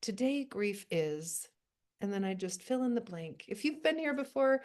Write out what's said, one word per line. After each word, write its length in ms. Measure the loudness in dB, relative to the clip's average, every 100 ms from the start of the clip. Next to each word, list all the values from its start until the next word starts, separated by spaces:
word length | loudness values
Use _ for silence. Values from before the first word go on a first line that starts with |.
Today 420 | -4 0 2 2
grief 420 | -2 -2 0 -2 -2
is, 560 | 0 0 0 -4 -8 -8 _ _ _ _ _
and 100 | -4
then 140 | 0 0
I 80 |
just 280 | 0 -4 -6
fill 220 | -2 0
in 100 | 2 0
the 60 |
blank. 440 | -2 -8 -8 -10 -8
If 160 | -2
you've 180 | -2 2
been 160 | 2 2
here 160 | 2
before 500 | 0 -2 2 4 4